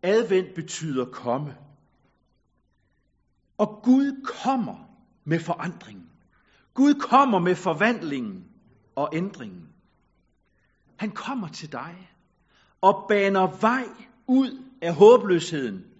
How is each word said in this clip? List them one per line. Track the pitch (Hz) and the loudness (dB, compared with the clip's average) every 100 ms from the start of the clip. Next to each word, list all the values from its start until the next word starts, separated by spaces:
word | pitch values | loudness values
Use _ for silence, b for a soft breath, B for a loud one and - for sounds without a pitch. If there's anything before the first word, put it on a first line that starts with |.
Advent | 180 220 185 190 185 | 2 0 2 0 0
betyder | - 160 - 156 131 | -10 -12 -8 -6 -4
komme. | 123 - 120 127 147 123 - _ _ _ _ _ _ _ _ 1017 _ _ _ _ _ _ _ _ _ _ | -4 -6 -4 -4 -6 -14 -20 _ _ _ _ _ _ _ _ _ _ _ _ _ _ _ _ _ _ _
Og | 208 208 | -4 -2
Gud | 240 262 277 269 - - | 2 4 4 -4 -12 -6
kommer | 233 262 165 87 - _ _ _ - | -4 -2 -4 -10 -20 _ _ _ -4
med | 165 | -4
forandringen. | 165 160 170 - - 101 85 _ _ _ _ _ _ | -2 -6 -6 -10 -18 -20 -20 _ _ _ _ _ _
Gud | - 277 | 2 2
kommer | 285 - 247 277 196 | 4 4 4 4 2
med | 175 | 0
forvandlingen | 180 185 151 214 233 170 139 113 92 87 _ _ _ _ - | -2 -2 0 0 0 -6 -8 -8 -12 -18 _ _ _ _ -8
og | 131 | -6
ændringen. | 160 190 - 110 90 78 _ _ _ _ _ _ _ _ _ _ _ _ _ | -4 -6 -10 -16 -16 -20 _ _ _ _ _ _ _ _ _ _ _ _ _
Han | 214 | -10
kommer | - - 269 175 | -10 -10 -8 -10
til | - 151 | -12 -14
dig | 127 147 175 185 _ _ _ _ _ _ _ | -12 -14 -18 -20 _ _ _ _ _ _ _
og | 190 202 - | 4 4 0
baner | 208 196 196 185 - | 2 2 2 0 2
vej | 220 254 233 - - _ - | 0 0 -6 -14 -20 _ 0
ud | 254 262 - - - | 0 0 -6 -20 -8
af | 170 | -6
håbløsheden | 151 208 240 196 175 - 156 123 95 - _ | 6 8 8 6 -2 0 -6 -6 -8 -14 _